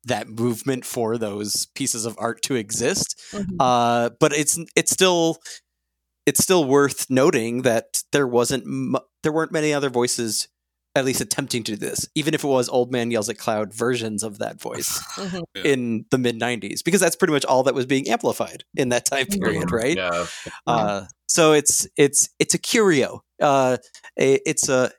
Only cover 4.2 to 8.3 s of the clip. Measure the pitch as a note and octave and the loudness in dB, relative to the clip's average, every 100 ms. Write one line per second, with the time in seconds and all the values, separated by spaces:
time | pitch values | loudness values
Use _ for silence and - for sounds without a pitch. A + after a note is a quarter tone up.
4.2 | D3+ D3 D3 E3+ D#3+ - - - F#3 F3 | 2 4 0 -2 -2 -2 0 2 4 4
5.2 | E3 D#3+ - - _ _ _ _ _ _ | 2 -2 -10 -18 _ _ _ _ _ _
6.2 | - - - F#3 C3+ C#3 C#3+ - - C3 | -2 0 4 4 6 4 4 0 0 4
7.2 | D3 B2 A2+ A#2+ B2 A2+ - - - D3 | 4 2 -2 0 2 0 0 -8 -2 0
8.2 | C3+ | 2